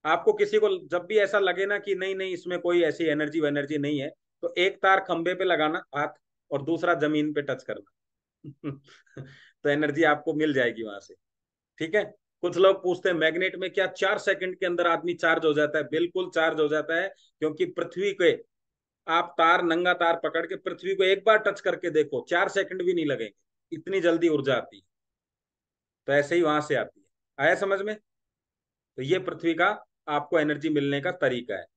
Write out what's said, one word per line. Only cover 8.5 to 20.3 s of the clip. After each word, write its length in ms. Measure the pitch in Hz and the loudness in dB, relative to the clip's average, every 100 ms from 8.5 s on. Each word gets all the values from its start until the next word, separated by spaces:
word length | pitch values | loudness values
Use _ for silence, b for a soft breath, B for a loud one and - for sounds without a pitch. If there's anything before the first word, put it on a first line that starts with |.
| - 147 | -12 -12
<laughs> 540 | 135 _ - _ - 139 B B _ | -12 _ -20 _ -20 -20 B B _
तो 60 | 147 | 0
एनर्जी 340 | 147 147 143 | 0 0 2
आपको 280 | 160 147 - | 2 2 0
मिल 180 | 151 156 | 0 0
जाएगी 300 | 131 120 110 | 2 0 -2
वहां 160 | 110 101 | -12 -12
से। 140 | - - _ _ _ _ _ _ | -18 -20 _ _ _ _ _ _
ठीक 160 | 160 | -2
है, 80 | 208 185 - _ _ | -2 -2 -12 _ _
कुछ 140 | 175 175 | -4 4
लोग 240 | 190 196 | 4 4
पूछते 260 | 180 180 190 | 0 0 0
हैं 60 | |
मैग्नेट 400 | 170 160 165 185 | 2 0 0 -4
में 140 | 185 190 | -4 -4
क्या 140 | 196 185 | -2 -2
चार 280 | - 196 208 | -2 -2 0
सेकंड 360 | - 190 185 | 0 -2 -4
के 100 | 180 | -4
अंदर 220 | 180 175 175 | -2 0 0
आदमी 260 | 165 170 | 0 -2
चार्ज 300 | 170 165 165 | -2 0 2
हो 80 | 156 | 2
जाता 240 | 147 147 156 | 2 0 0
है? 60 | |
बिल्कुल 440 | 143 156 175 185 180 | -2 -2 -2 -2 -4
चार्ज 300 | 165 160 156 | 0 0 0
हो 80 | 147 | 0
जाता 280 | 151 151 | 0 -2
है, 120 | 165 190 b b _ | -4 -4 b b _
क्योंकि 240 | 156 156 180 | -6 -2 -4
पृथ्वी 440 | - 170 175 202 | -4 -8 -4 -4
के 180 | 190 170 120 - _ _ _ _ _ - | 4 2 2 -8 _ _ _ _ _ 0
आप 260 | 165 175 - | 0 0 2
तार, 260 | 165 180 | 4 4
नंगा 300 | 175 165 180 | 2 2 2
तार 240 | 180 170 165 | 2 2 2
पकड़ 220 | 151 | -2